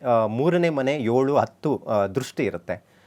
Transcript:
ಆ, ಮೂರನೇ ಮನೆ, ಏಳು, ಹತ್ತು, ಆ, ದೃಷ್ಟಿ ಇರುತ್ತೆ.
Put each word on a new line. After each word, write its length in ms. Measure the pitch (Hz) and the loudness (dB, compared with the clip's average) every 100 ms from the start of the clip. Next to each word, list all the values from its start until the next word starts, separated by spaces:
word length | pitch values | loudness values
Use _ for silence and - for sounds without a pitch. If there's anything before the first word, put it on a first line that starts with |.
| 131 | 0
ಆ, 200 | 117 107 | 2 2
ಮೂರನೇ 440 | 113 156 175 170 | 0 0 2 0
ಮನೆ, 260 | 147 131 147 | 0 -2 0
ಏಳು, 420 | 113 123 135 143 | 2 2 2 2
ಹತ್ತು, 400 | 110 - 156 120 | 0 -2 -4 -2
ಆ, 300 | - 107 98 | -2 0 0
ದೃಷ್ಟಿ 380 | 98 127 - 110 | -2 -6 -4 -4
ಇರುತ್ತೆ. 380 | 87 - 90 - _ | -4 -8 -10 -12 _